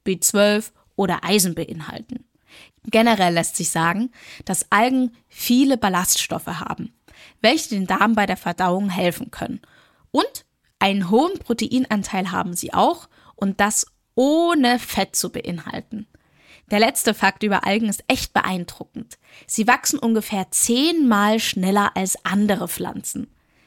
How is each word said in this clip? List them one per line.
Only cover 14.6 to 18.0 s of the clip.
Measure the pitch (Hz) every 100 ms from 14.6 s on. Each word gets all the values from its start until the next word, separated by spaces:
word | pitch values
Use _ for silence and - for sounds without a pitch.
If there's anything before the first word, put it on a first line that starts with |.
| 240 247
Fett | - - 190 -
zu | -
beinhalten. | - - 170 - - - 214 - _ _ _ _ - -
Der | 208
letzte | 226 - 233
Fakt | 208 196 -
über | 214 196 -
Algen | 208 220
ist | 190